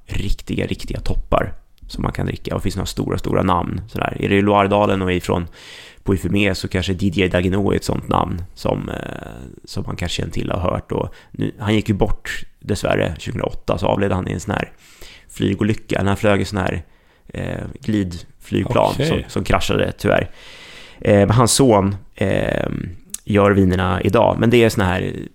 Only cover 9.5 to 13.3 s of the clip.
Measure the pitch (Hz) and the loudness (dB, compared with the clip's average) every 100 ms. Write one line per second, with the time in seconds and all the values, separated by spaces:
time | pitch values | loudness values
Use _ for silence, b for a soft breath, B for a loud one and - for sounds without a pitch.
9.5 | - - - - - 87 - - - - | -18 -12 -8 -8 -6 -6 -4 -4 -4 -4
10.5 | - 87 - - - - B B - 107 | -2 -2 -2 -4 -4 -4 B B -6 -6
11.5 | - 104 107 101 104 107 - - - - | -4 0 0 2 0 2 0 -2 -8 -8
12.5 | - - 101 - 50 50 80 - | -12 -6 -2 0 2 0 -4 -6